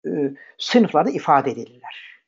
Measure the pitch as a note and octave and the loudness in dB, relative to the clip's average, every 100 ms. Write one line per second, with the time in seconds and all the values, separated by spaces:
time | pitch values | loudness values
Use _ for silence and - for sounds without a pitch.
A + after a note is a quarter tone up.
0 | D#3 D3+ C#3 C#3 - _ - A#3+ G3+ D3+ | -6 -4 -4 -6 -20 _ 0 2 4 2
1 | F#3+ - - C#3+ C3 A2+ A2+ _ - - | 0 -4 2 2 2 -8 -14 _ -20 -20
2 | - - | -20 -20